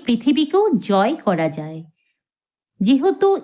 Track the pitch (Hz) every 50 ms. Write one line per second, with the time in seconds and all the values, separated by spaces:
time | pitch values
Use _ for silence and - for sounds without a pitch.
0 | - - 240 226 - 277 269 285 302 294 - 381 427 427 294 185 - - 202 190
1 | 196 240 330 - - 208 185 160 165 156 147 156 151 156 160 160 165 - _ _
2 | _ _ _ _ _ _ _ _ _ _ _ _ _ _ _ _ 190 202 269 254
3 | 285 392 - - 403 392 392 339